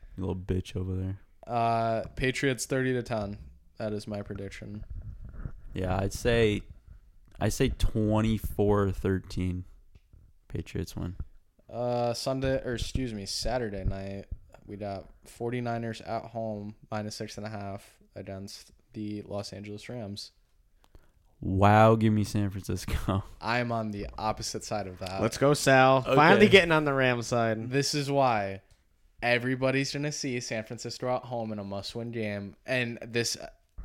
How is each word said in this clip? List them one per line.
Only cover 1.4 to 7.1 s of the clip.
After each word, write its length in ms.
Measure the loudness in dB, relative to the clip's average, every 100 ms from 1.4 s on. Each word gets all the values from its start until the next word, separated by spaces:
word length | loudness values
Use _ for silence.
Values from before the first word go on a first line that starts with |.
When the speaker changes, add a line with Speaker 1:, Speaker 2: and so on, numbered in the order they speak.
| -6
Speaker 2:
Uh, 560 | 0 2 2 2 0 -4 -2
Patriots 500 | 0 2 0 0 0
thirty 260 | 0 0
to 80 | 0
ten. 340 | -2 -4 -4 -8 -14 -20 -20 _
That 140 | -6
is 160 | -4 -6
my 140 | -8
prediction. 640 | -6 -8 -10 -10 -12 -12 -10 -10 -10 -12 -14 -10 -10 -10 -10
Speaker 1:
Yeah, 240 | -6 -2 0
I'd 140 | 0
say, 480 | 0 2 4 4 2 -4 -18 -20 -20 -20